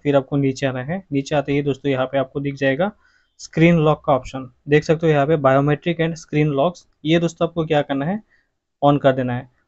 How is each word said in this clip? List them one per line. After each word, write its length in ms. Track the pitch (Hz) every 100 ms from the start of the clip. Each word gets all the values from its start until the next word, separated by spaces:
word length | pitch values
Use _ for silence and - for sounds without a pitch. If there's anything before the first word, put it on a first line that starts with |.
फिर 140 | 147 139
आपको 200 | 131 143
नीचे 280 | 139 131 135
आना 160 | 127
है, 200 | 127 190 -
नीचे 220 | 139 135 151
आते 160 | 143
ही 100 | 143
दोस्तों 280 | 143 131 143
यहाँ 160 | 131 131
पे 120 | 135
आपको 220 | 131 147
दिख 140 | 143 139
जाएगा 340 | 139 135 196 - _ _ _ _
स्क्रीन 380 | - - 165 170
लॉक 240 | 151 147
का 80 | -
ऑप्शन, 360 | 131 - 131 131 _ -
देख 160 | 147
सकते 220 | 151 160 160
हो 60 |
यहाँ 140 | 147 139
पे 100 | 160
biometric 600 | 135 135 143 147 175 165
and 160 | 165 160
screen 360 | - 151 151 139
locks, 300 | 160 180 _ _
ये 140 | 151 165
दोस्तों 300 | 170 165 170
आपको 180 | 170 160
क्या 160 | 151
करना 240 | 143 139 143
है, 140 | 208 - _ _ _ _ _
on 160 | 143 143
कर 100 | 139
देना 220 | 131 127
है। 140 | 123 131 _